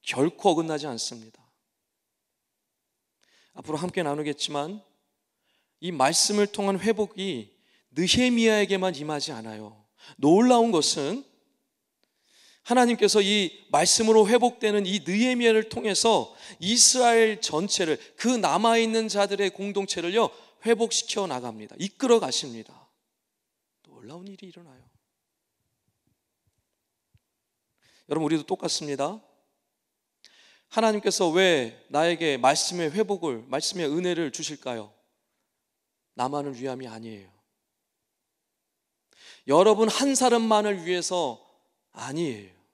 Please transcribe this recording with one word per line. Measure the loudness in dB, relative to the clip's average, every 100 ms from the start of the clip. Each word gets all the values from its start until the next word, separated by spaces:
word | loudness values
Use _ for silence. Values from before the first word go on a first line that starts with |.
결코 | -8 -2 -2 0 0
어긋나지 | 0 -2 -6 -8
않습니다. | -8 -10 -12 -20 _ _ _ _ _ _ _ _ _ _ _ _ _ _ _ _ _ _ _ _ _ _
앞으로 | -20 -8 -6
함께 | -4 -4
나누겠지만, | -4 -4 -6 -6 -6 -6 -6 -10 _ _ _ _ _ _ _ _ _ _
이 | -10
말씀을 | 0 2 2 0 0 0
통한 | 0 -2 0
회복이 | -2 -2 -4 -6 -8 -8 -12 _ _ _ _
느헤미야에게만 | -4 0 2 2 4 4 2 0 0 -2 -4
임하지 | -8 -6 -8
않아요. | -10 -12 -14 -16 -20 _ _ -20 0
놀라운 | 4 6 6 6 4
것은 | 2 0 -2 -4 -6 -10 _ _ _ _ _ _ _ _ _ _ _ _ _
하나님께서 | 0 2 4 4 4 4
이 | 4 2 0 -6 _
말씀으로 | 2 2 2 6 6 6
회복되는 | 4 2 0 -2 0 -2
이 | -4 -2
느헤미야를 | 0 0 2 4 2 0
통해서 | -6 -2 0 2 2 0 -14 -20 -8
이스라엘 | -2 4 4 6 4 6 4 0
전체를, | -4 -4 -2 -2 -2 -2 -6 -4
그 | -2
남아있는 | 2 2 2 2 2 2 0 -2
자들의 | -2 -2 0 -4
공동체를요, | -4 -6 -6 -4 -6 -2 0 -2 -4 _ _ -2
회복시켜 | 0 0 -2 -4 -6 -4
나갑니다. | -6 -8 -14 -18 -10
이끌어 | -10 _ 2 2
가십니다. | 2 -6 -8 -14 -18 -20 _ _ _ _ _ _ _ _ _ _
놀라운 | _ -20 -20 -20 -20
일이 | -20 -20
일어나요. | -20 -20 _ _ _ _ _ _ _ _ _ _ _ _ _ _ _ _ _ _ _ _ _ _ _ _ _ _ _ _ _ _ _ _ _ _
여러분, | -4 -2
우리도 | -2
똑같습니다. | -2 -6 -4 -6 -6 -4 -4 -6 _ _ _ _ _ _ _ _ _ _ _ _ _ _ _
하나님께서 | 0 2 2 -2 0 2
왜 | 4 4 4 0 -10 _
나에게 | 0 0 0 -2 2
말씀의 | 2 2 -2 -4 -4
회복을, | -2 -4 -2 -4 -6 -6
말씀의 | -6 -6 -4 -4
은혜를 | -2 -2 -4 -4
주실까요? | -6 -12 -10 -10 -10 -14 _ _ _ _ _ _ _ _ _ _ _ _
나만을 | -6 -6 -4 -8 -10
위함이 | -10 -10 -14
아니에요. | -16 -16 -18 -20 _ _ _ _ _ _ _ _ _ _ _ _ _ _ _ _ _ _ _ -20 -16 2
여러분 | 6 6 4 2
한 | 0 0
사람만을 | 2 2 2 2 0 0 -4 -4
위해서 | -4 -4 -4 -4 -6 _ _ _ _ _
아니에요. | -16 -10 -6 -6 -6 -16 _ _